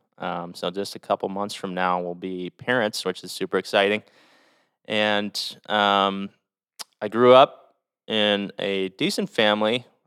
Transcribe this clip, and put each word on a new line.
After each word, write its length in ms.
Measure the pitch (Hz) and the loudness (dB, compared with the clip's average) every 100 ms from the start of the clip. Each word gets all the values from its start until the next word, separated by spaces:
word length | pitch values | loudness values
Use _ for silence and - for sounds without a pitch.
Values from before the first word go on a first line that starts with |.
| _ - | _ -12
Um, 340 | 90 87 85 87 | -8 -8 -10 -8
so 160 | 92 | -6
just 240 | 95 101 - | -6 -8 -8
a 40 | |
couple 280 | - 101 101 | -4 -4 -4
months 240 | 98 104 | -6 -8
from 200 | - 98 | -8 -8
now, 260 | 90 92 90 | -4 -2 -2
we'll 140 | 87 87 | -4 -8
be 340 | 95 92 87 | -10 -8 -10
parents, 540 | - - 127 107 - 92 | -8 -2 0 0 -2 -6
which 180 | - | -8
is 80 | 90 | -10
super 260 | - 92 95 | -10 -4 -4
exciting. 460 | - 104 101 104 - _ _ _ _ _ _ _ - | 0 2 2 0 -6 _ _ _ _ _ _ _ -6
And, 720 | 107 107 104 104 - - - - | -2 0 0 -2 -6 -10 -10 -2
um, 640 | 104 101 101 98 98 101 _ _ _ _ - - - | 2 4 4 2 0 -8 _ _ _ _ -20 -18 -10
I 60 | 107 | -4
grew 240 | 110 123 | 4 8
up 420 | 127 143 - _ _ _ _ - | 8 8 2 _ _ _ _ -6
in 440 | 110 104 101 98 - | 0 2 0 -2 -6
a 320 | 98 98 95 | -4 -2 -4
decent 400 | - 165 - 190 | -4 -4 -4 -4
family, 560 | - 107 104 107 123 - _ | 0 2 2 0 -2 -6 _